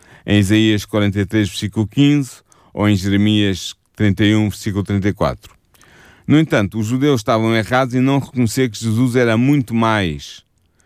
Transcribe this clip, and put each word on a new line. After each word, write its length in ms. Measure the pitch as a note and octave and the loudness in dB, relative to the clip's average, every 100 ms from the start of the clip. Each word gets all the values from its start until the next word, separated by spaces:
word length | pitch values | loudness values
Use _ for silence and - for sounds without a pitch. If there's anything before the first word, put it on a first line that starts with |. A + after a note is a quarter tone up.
| - - - | -20 -14 0
em 120 | G#2 | 2
Isaías 460 | F#2+ G#2+ A2 G#2 | 4 2 2 0
quarenta 340 | - G#2+ G2+ G2 | -2 -2 -2 -2
e 60 | |
três, 240 | F#2+ A2 G2 | -2 -2 -2
versículo 380 | - G#2+ A2 G#2 | -4 -6 -4 -4
quinze, 580 | C#3 C#3+ D3 C3 - _ _ _ - | 2 2 2 -2 -12 _ _ _ -2
ou 120 | G#2 | 0
em 80 | G2 | 0
Jeremias 760 | G2 G2+ G#2+ G#2 G2+ F2+ - - _ | 0 0 2 2 0 -2 -8 -16 _
trinta 300 | - G#2+ F#2+ | -2 -2 2
e 100 | G#2 | 2
um, 140 | G#2+ G#2+ | 2 0
versículo 340 | - A2 G2 | -4 -6 -6
trinta 260 | F#2 G2+ G2+ | -2 -2 -2
e 40 | |
quatro. 420 | F2+ D2 B1+ - _ _ _ _ - - _ - | -2 -4 -4 -14 _ _ _ _ -20 -20 _ 0
No 100 | D3 | 2
entanto, 400 | D#3+ C#3 G2 A2 | 4 0 0 -2
os 100 | G#2+ | -4
judeus 340 | C3 D3 B2+ | 0 0 0
estavam 340 | A#2+ A2+ A2+ | 0 0 2
errados 400 | A2+ G2 B2+ C3 | 0 0 0 0
em 60 | B2+ | 0
não 180 | C3 C#3 | 0 0
reconhecer 500 | - B2 A#2 C3+ B2+ | -2 -2 -2 0 -2
que 80 | G2+ | -2
Jesus 380 | A#2 A2 B2+ | -2 0 2
era 220 | B2 A#2 A2 | 2 2 2
muito 360 | B2+ D3 A2+ | 2 0 0
mais 720 | A2+ A2+ G#2+ F2+ D2 - - _ _ _ _ | 0 0 0 -2 -6 -12 -20 _ _ _ _